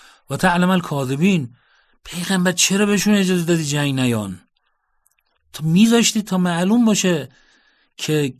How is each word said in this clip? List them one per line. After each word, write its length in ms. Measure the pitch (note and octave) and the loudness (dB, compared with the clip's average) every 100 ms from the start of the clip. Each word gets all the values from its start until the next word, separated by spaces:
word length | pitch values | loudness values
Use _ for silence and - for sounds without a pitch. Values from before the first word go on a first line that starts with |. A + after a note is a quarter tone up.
| - _ - | -20 _ -10
و 60 | C#3 | -2
تعلم 340 | F#3+ F3 F3+ | 0 2 2
الکاذبین". 840 | F#3 E3+ C#3+ B2+ C#3 F#3 F3+ A#2+ A#2+ _ _ _ _ | 0 -2 -4 -4 0 2 0 -2 _ _ _ _ _
پیغمبر 480 | - F3 F3 F#3+ F3+ | -14 -8 -4 -2 0
چرا 340 | F3+ - G3 G#3 | 0 0 0 2
بهشون 280 | G3+ G3+ | 2 2
اجازه 300 | G#3 F#3 F3+ | 2 2 0
دادی 200 | E3 E3 | 0 0
جنگ 360 | D3 D3 C#3+ C3 | 0 -2 -2 0
نیان؟ 400 | B2+ A2+ G2+ F#2 _ _ _ _ _ _ _ _ _ _ _ | 0 -2 -4 -10 _ _ _ _ _ _ _ _ _ _ _
تو 120 | - | -8
میذاشتی 580 | D#3 F3 A3+ A#3 G#3+ A3 | 0 4 4 4 2 -2
تا 160 | G3+ F#3 | -2 -2
معلوم 460 | F3+ E3+ F#3 A#3+ | -2 -2 0 2
باشه 440 | A3+ G#3 F#3 E3 B2 _ _ _ _ _ _ - | 2 2 0 -2 -4 _ _ _ _ _ _ -10
که 380 | - D3+ C#3+ | -4 -2 -2